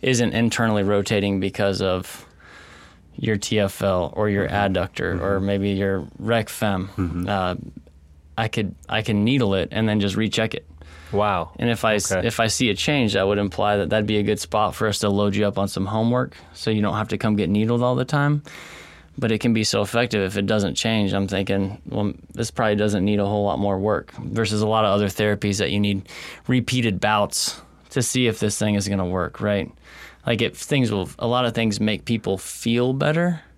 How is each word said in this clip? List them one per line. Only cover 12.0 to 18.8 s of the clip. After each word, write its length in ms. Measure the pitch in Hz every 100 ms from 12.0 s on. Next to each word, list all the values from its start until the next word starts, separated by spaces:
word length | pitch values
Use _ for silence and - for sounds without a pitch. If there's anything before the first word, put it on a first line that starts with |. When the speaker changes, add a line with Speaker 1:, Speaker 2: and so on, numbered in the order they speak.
| -
Speaker 2:
Okay. 140 | 95 90
Speaker 1:
if 140 | -
I 80 | 113
see 220 | - 120
a 60 | 92
change, 380 | - 147 113
that 140 | 98 98
would 120 | 101
imply 360 | 101 - 104 104
that 120 | 87
that'd 160 | 110 104
be 120 | 107
a 40 |
good 160 | 101 104
spot 360 | - 107 107 -
for 120 | 110
us 120 | 101
to 100 | 104
load 260 | 98 104 101
you 100 | 101
up 120 | 98
on 100 | 101
some 180 | - 95
homework 500 | 110 113 123 127 - -
so 160 | - -
you 100 | 107
don't 120 | 104 101
have 140 | 107
to 80 | 104
come 180 | 110 104
get 140 | 87
needled 320 | 104 110 120
all 120 | 123 127
the 100 | 127
time. 380 | 151 143 147 - - - -